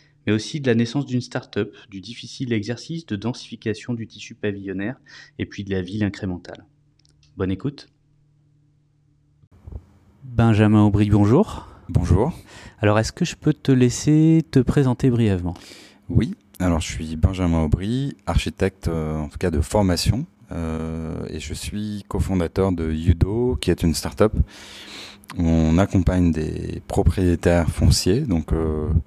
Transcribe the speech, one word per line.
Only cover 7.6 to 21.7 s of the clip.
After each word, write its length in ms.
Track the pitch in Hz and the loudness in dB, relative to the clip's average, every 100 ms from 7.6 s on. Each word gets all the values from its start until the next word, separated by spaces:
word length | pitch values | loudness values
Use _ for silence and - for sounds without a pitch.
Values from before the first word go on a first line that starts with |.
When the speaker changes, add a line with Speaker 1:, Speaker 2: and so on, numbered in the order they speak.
| 135 - - _ _ _ _ _ _ _ _ _ _ _ _ _ _ _ _ _ - - _ _ _ _ | -6 -10 -20 _ _ _ _ _ _ _ _ _ _ _ _ _ _ _ _ _ -18 -18 _ _ _ _
Speaker 1:
Benjamin 580 | 131 117 117 107 107 107 | -8 2 4 6 6 6
Aubry, 300 | 104 101 104 | 6 4 4
bonjour. 560 | 104 104 135 220 - - - - | 4 6 4 4 -4 -16 -20 -2
Speaker 2:
Bonjour. 440 | 85 87 92 135 - - - - - | 0 4 2 2 -4 -16 -20 -18 -2
Speaker 1:
Alors, 180 | 104 104 | 2 2
est-ce 140 | 110 | 0
que 120 | - | -2
je 120 | 175 - | -4 -2
peux 180 | 151 | -2
te 180 | 151 - | 0 2
laisser 720 | 131 123 - - 151 160 160 160 | 4 4 2 2 4 6 4 4
te 80 | 135 | 2
présenter 540 | 120 151 131 123 135 | 2 2 2 2 2
brièvement ? 420 | 117 110 95 87 85 - - - _ - | 2 2 0 -2 -8 -14 -20 -20 _ -2
Speaker 2:
Oui. 240 | 85 117 - _ - | 0 0 -6 _ -4
Alors, 220 | 90 82 | 0 0
je 80 | 78 | -2
suis 280 | - 78 80 | -8 -8 0
Benjamin 480 | 92 92 87 82 76 | 0 2 0 2 0
Aubry, 520 | 80 98 127 139 - - | -2 -2 -4 -4 -8 -2
architecte, 600 | - - - 95 - - | -2 -2 -2 -2 -2 -4
euh, 280 | 82 78 78 | -4 -4 -4
en 120 | 73 | -6
tout 100 | - | -4
cas 140 | 90 | -2
de 100 | 76 | -2
formation, 640 | - 107 95 87 - 107 165 _ - | 0 0 2 0 0 -2 -4 _ -12
euh, 720 | 82 80 80 80 80 80 80 78 | -8 -6 -6 -6 -8 -8 -8 -10
et 100 | 80 | -10
je 140 | 76 | -10
suis 500 | 85 - | -10 -10